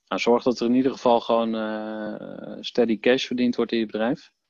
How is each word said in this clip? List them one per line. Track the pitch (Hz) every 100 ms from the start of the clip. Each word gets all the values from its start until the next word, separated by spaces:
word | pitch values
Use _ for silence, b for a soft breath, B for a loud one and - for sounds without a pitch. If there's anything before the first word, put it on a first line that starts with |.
| _
nou, | 95
zorg | - 120
dat | 131 113
er | 117
in | 127
ieder | 131
geval | 113 127 117
gewoon, | - 117 113 113
eh, | 107 107 107 107 107 104 - - - 104
steady | - - 117 104
cash | 127 131 -
verdiend | 123 123 120
wordt | 117
in | 117
je | 110
bedrijf. | 107 110 160 - _